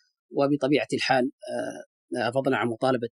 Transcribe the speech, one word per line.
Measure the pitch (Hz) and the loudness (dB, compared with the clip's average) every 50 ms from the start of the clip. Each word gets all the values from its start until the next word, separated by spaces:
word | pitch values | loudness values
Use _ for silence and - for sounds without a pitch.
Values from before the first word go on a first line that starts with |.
| _ _ _ _ _ _ | _ _ _ _ _ _
وبطبيعة | - 143 139 139 147 139 - 135 151 127 110 - - | 0 2 2 2 2 2 2 2 2 2 2 0 -2
الحال، | 117 - - 139 131 123 135 - _ - 123 120 120 113 117 - - - - _ _ _ _ - | -4 0 2 2 2 2 0 -2 _ -14 -10 -8 -6 -6 -6 -8 -12 -16 -18 _ _ _ _ -4
آه، | 127 113 113 | -2 -2 0
آه، | |
فضلا | 123 135 131 135 135 107 | 0 0 0 0 0 0
عن | 107 120 | 0 -2
مطالبة، | 113 - - 131 131 120 117 117 - | -2 -2 0 0 0 0 -2 -6 -10